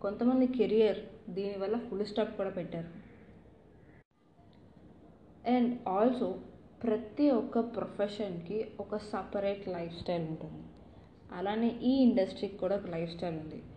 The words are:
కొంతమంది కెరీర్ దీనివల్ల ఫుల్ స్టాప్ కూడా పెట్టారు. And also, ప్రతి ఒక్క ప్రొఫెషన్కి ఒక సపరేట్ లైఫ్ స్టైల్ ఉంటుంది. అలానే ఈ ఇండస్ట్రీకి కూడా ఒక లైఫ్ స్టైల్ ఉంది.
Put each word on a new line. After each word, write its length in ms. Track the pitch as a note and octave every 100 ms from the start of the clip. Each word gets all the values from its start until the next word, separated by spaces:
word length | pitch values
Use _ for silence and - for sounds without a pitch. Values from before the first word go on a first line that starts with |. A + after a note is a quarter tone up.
కొంతమంది 460 | G3 G#3 A#3+ C4 B3+
కెరీర్ 520 | B3 F#3+ G#3+ G#3+ G3+ - - -
దీనివల్ల 500 | F3+ G3+ G3 G3 A#3
ఫుల్ 260 | A#3+ G3
స్టాప్ 320 | G#3 - G#3 -
కూడా 140 | F#3+
పెట్టారు. 380 | F3+ E3 E3+ E3+ - - - - - - - - - - - _ _ _ _ - - - - - - - - - - A#3
And 160 | B3 A#3+
also, 680 | - G3 F#3+ A#3+ B3 - - - - - -
ప్రతి 480 | A#3 G#3+ - - D4
ఒక్క 300 | A#3 - A#3+
ప్రొఫెషన్కి 1080 | A#3 - - - G3+ - G3+ E3+ E3 G#3 - -
ఒక 160 | G3 G#3
సపరేట్ 720 | - G3 F#3 G#3 G3 G3+ G3
లైఫ్ 300 | F3 E3+ E3+
స్టైల్ 300 | - F3 D#3+
ఉంటుంది. 340 | D#3+ D#3 D#3 E3 - - - - - -
అలానే 360 | F3+ G3 A3 A#3
ఈ 240 | - B3
ఇండస్ట్రీకి 680 | C4+ A#3+ F#3+ F#3+ - G3 -
కూడా 180 | F#3 G3
ఒక 100 | F3+
లైఫ్ 260 | E3 E3+
స్టైల్ 260 | E3+ F3+ D#3+
ఉంది. 240 | D#3 A#3 -